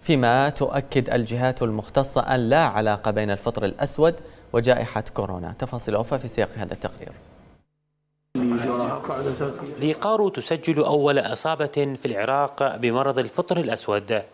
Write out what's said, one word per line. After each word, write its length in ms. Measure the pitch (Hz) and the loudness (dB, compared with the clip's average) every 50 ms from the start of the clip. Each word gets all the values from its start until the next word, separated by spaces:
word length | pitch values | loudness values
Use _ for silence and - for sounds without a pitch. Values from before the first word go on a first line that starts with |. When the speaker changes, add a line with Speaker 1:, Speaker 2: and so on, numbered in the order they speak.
Speaker 1:
فيما 460 | - - 160 135 123 117 120 131 135 147 | 2 2 2 4 6 6 6 4 4 2
تؤكد 640 | 147 - 143 127 - 143 135 - - 139 120 - | 0 0 -2 -2 -2 -4 -4 0 0 0 0 2
الجهات 520 | 117 120 113 110 117 120 127 127 123 - | 0 0 0 -2 -2 0 0 0 0 0
المختصة 580 | 131 113 107 107 104 - - 139 135 139 - 135 | -2 -2 -2 -4 -6 0 0 0 0 2 0 0
أن 280 | - - 135 127 120 113 | 0 2 0 0 2 4
لا 160 | 131 156 165 | 4 4 4
علاقة 460 | 135 98 107 107 107 104 101 - 110 | 4 2 2 2 2 0 0 0 -2
بين 200 | 104 107 107 104 | 0 0 0 0
الفطر 340 | 101 101 - 117 117 107 107 | -2 -2 -2 -4 -2 0 -2
الأسود 500 | 98 - - 143 - - - 151 165 170 - - - - - - - | -4 -2 -2 -4 -4 2 4 4 4 4 0 -12 -18 -20 -20 -14 -2
وجائحة 520 | - 117 117 123 123 120 117 113 - 107 107 - - | -2 0 4 4 4 4 2 -4 -4 -6 -6 -4 -4
كورونا. 400 | - 101 95 92 90 85 82 101 - | -4 -4 -4 -4 -8 -8 -10 -8 -8
تفاصيل 360 | 139 123 - 120 - - 104 | -8 -6 -6 -8 -4 -2 0
أوفى 240 | 101 117 - 147 131 | 0 0 0 -4 -4
في 100 | - 113 | -4 -6
سياق 200 | - - 104 - - | -2 -2 -2 -2 -2
هذا 160 | 110 101 90 | -8 -8 -8
التقرير. 400 | - - - - - - - - - - - - - - - - - _ _ _ _ _ _ _ _ _ _ _ _ _ _ _ _ 127 123 120 120 117 120 131 123 120 120 123 139 139 - - 147 131 139 139 131 123 147 139 131 - 139 139 147 - | -8 -8 -8 -10 -10 -10 -16 -18 -18 -20 -20 -20 -20 -20 -20 -20 -20 _ _ _ _ _ _ _ _ _ _ _ _ _ _ _ _ -2 0 0 0 0 0 -2 -2 -2 -2 -2 -4 -4 -6 -6 -4 -2 -2 -4 -2 -2 -4 -4 -4 -6 -10 -10 -6 -2
Speaker 2:
ذي 120 | 139 151 | 0 0
قار 360 | 156 - - 202 220 214 214 190 | 0 2 2 2 2 4 2 2
تسجل 560 | 190 - - - 165 160 - 165 160 151 151 | 0 -2 -2 -2 -2 0 2 0 2 4 4
أول 340 | - 147 147 143 143 143 143 | 4 4 4 4 4 4 4
إصابة 800 | 110 - 123 - - 160 160 156 151 143 - 147 143 139 135 127 | 2 0 -2 -2 -2 -2 0 0 -2 -2 0 0 0 0 -2 -4
في 40 | - | -4
العراق 680 | 123 113 98 104 117 135 139 143 135 - - 139 135 - | -4 -2 -2 0 0 2 2 0 0 0 0 0 0 0
بمرض 420 | - 120 120 113 127 135 139 131 131 | 0 0 2 2 2 2 2 2 0
الفطر 380 | 123 110 - - 175 - 180 | -2 -2 -2 -4 -2 0 0
الأسود 680 | 175 160 117 113 104 - - 104 104 101 - 117 107 - - | 0 0 -2 -2 -4 -2 0 0 0 0 0 -2 -2 -2 -6